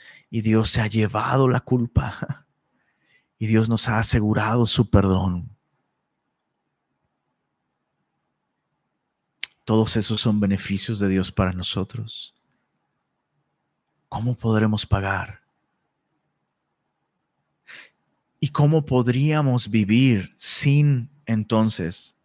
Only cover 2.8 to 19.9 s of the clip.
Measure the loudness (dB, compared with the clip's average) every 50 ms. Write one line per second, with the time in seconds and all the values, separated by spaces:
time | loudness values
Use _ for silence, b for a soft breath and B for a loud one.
2.8 | _ _ _ _ _ _ _ _ _ _ _ -8 -2 0 2 2 2 2 0 -2
3.8 | -2 0 0 0 0 0 0 0 2 2 0 0 0 0 0 0 0 2 2 0
4.8 | 0 2 4 4 4 4 2 0 0 -2 -4 -4 -6 -10 -14 _ _ _ _ _
5.8 | _ _ _ _ _ _ _ _ _ _ _ _ _ _ _ _ _ _ _ _
6.8 | _ _ _ _ _ _ _ _ _ _ _ _ _ _ _ _ _ _ _ _
7.8 | _ _ _ _ _ _ _ _ _ _ _ _ _ _ _ _ _ _ _ _
8.8 | _ _ _ _ _ _ _ _ _ _ _ -16 -16 -16 _ _ _ 2 2 4
9.8 | 4 2 0 -2 -2 -2 -2 -2 0 0 0 2 2 0 0 -2 -2 -4 -6 -6
10.8 | -4 -6 -4 -2 -2 0 0 0 -2 -2 0 0 0 0 -2 -4 -6 -6 -6 -6
11.8 | -6 -6 -8 -12 -14 -12 -14 -16 -16 -18 _ _ _ _ _ _ _ _ _ _
12.8 | _ _ _ _ _ _ _ _ _ _ _ _ _ _ _ _ _ _ _ _
13.8 | _ _ _ _ _ -12 -10 -6 -4 -4 -4 -2 0 0 2 2 2 2 0 -2
14.8 | -2 -2 -2 -2 -2 -2 -4 -4 -6 -10 -14 -18 _ _ _ _ _ _ _ _
15.8 | _ _ _ _ _ _ _ _ _ _ _ _ _ _ _ _ _ _ _ _
16.8 | _ _ _ _ _ _ _ _ _ _ _ _ _ _ _ _ _ B B B
17.8 | B B B _ _ _ _ _ _ _ _ _ -6 -4 0 2 2 4 4 2
18.8 | 2 2 2 2 2 2 0 0 0 0 0 0 0 0 0 0 -2 0 0 0
19.8 | 2 4